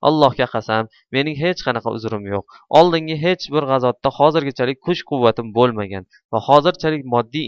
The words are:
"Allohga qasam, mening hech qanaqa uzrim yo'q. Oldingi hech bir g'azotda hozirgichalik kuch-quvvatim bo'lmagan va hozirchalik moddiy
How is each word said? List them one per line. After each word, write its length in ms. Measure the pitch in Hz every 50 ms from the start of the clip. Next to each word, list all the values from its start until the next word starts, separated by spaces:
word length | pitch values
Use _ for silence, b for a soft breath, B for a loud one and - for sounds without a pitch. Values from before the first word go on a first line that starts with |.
"Allohga 460 | - 143 156 156 147 131 - - 127 120
qasam, 360 | - 117 107 - 110 110 113 113 b b b _
mening 260 | - 131 139 151 156 143
hech 220 | 156 175 180 -
qanaqa 280 | - 135 120 113 107 117 107
uzrim 300 | 110 110 110 110 104 101
yo'q. 180 | 98 101 98 - b b b b b
Oldingi 460 | - 147 170 180 165 160 160 156 160 151
hech 220 | 156 175 185 175 - -
bir 120 | 139 151 147
g'azotda 460 | 131 135 131 123 123 120 - - 135
hozirgichalik 680 | 123 - 143 151 151 165 147 139 127 - 127 123 135 -
kuch-quvvatim 680 | _ - 175 - - - 151 135 120 113 110 - 117 110 101
bo'lmagan 500 | 113 123 123 117 107 104 95 98 95 92 b b b b _ -
va 60 | 110
hozirchalik 640 | - - 139 147 143 175 170 - - 160 156 151 131
moddiy 380 | 127 123 120 120 113 123 156 151